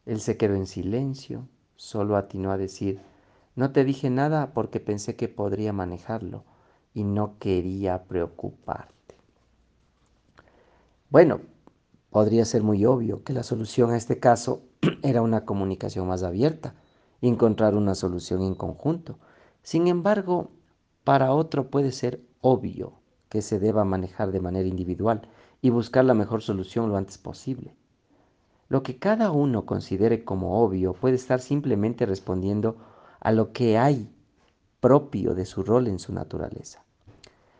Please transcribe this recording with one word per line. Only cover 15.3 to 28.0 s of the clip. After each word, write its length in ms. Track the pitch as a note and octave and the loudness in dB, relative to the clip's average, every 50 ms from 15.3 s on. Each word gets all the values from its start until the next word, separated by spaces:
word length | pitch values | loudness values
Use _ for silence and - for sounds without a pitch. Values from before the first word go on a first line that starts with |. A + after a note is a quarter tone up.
| A2+ A2 G#2+ | 0 0 -2
comunicación 640 | - G#2 G2 G2 F#2+ F#2+ F#2 G#2+ G2+ - F#2 F#2 F#2 | -2 -4 -2 0 -2 -2 -4 -6 -8 -6 -4 -2 -2
más 140 | F#2 F2+ F#2 | -2 -2 -2
abierta 520 | F2+ F2 G2 B2+ D#3 D#3+ - - - - - _ _ _ _ _ _ _ _ | -4 0 0 0 0 0 -2 -10 -14 -14 -14 _ _ _ _ _ _ _ _
y 80 | - B2 | 0 0
encontrar 460 | A#2+ A2 A#2+ A2+ G#2+ - A2 G#2+ G2+ | 2 4 4 2 4 4 2 2 4
una 200 | G#2 G#2 G2+ F#2+ | 2 0 0 -2
solución 480 | - - F#2 F2 F2+ F2 - F#2 F#2 F#2+ | -2 -2 -4 -4 -4 -6 -4 -4 -2 -2
en 120 | F#2+ F#2 | -2 -4
conjunto. 640 | - - F2 E2+ - - C#3+ E3 F3 E3+ - D#3 - _ _ _ _ _ _ _ _ _ | -4 -6 -8 -8 -4 -4 -4 -4 -4 -6 -14 -16 -18 _ _ _ _ _ _ _ _ _
Sin 260 | - - D#3+ E3+ F3 | -4 -2 0 2 2
embargo, 640 | F3 F3 D#3+ G3+ G#3+ G#3 - F3+ F3+ F3 - - - _ _ _ _ _ _ _ _ _ _ | 2 2 2 0 0 0 0 -2 -2 -2 -2 -6 -14 _ _ _ _ _ _ _ _ _ _
para 260 | - C#3 C3+ C3+ C3 C3+ | 2 4 4 4 4 2
otro 380 | D3+ D#3+ D#3 - C#3+ B2+ C3+ | 2 0 0 -2 -4 -4 0
puede 220 | - C#3+ C#3 C3+ B2+ | 0 0 0 0 -2
ser 280 | - - B2 A#2+ - - _ _ _ | -2 -4 -6 -6 -6 -14 _ _ _
obvio 540 | - B2+ B2+ A2+ - F#2 F2 - - - - _ _ _ _ _ _ _ | 4 4 4 4 0 -6 -8 -8 -10 -10 -12 _ _ _ _ _ _ _
que 120 | - G#2+ | -4 -4
se 200 | G#2 - A2 G2 | -2 -2 -2 0
deba 240 | F#2+ G#2+ G#2 G#2+ G#2 | 2 2 2 2 2
manejar 480 | G2 F#2+ F#2 F#2 F#2 - - G#2+ F#2+ F#2+ | 2 0 -2 -4 -6 -6 -6 -4 -2 -2
de 80 | F#2+ | -4
manera 260 | F2 F2 F2+ F#2+ F#2 | -4 -2 -2 -2 -2
individual 640 | F#2 F#2 F2+ F2+ F2 F2+ E2 F#2+ A2 A2+ G#2+ - - - - - _ _ _ - | -2 -2 -4 -4 -6 -4 -2 0 0 0 -2 -4 -14 -20 -20 -20 _ _ _ 0
y 80 | C3 | 2
buscar 340 | A#2 A#2+ A2+ A2+ - B2+ C3 | 2 2 0 0 2 2 4
la 100 | C3 A#2+ | 4 4
mejor 280 | G#2+ G#2 G#2 A#2 G#2+ - | 2 2 0 -2 -4 -2
solución 460 | - G#2 F#2+ F#2 - - A#2+ A2+ A2 | -2 -4 -4 -4 -4 -4 -2 -2 0
lo 80 | G2+ | 0
antes 200 | F#2+ F#2+ F#2+ - | -2 -2 -4 -10
posible. 600 | - _ - - - - C#3 C3 - - - - _ _ _ _ _ | -16 _ -14 -16 -12 -10 -10 -10 -10 -12 -18 -20 _ _ _ _ _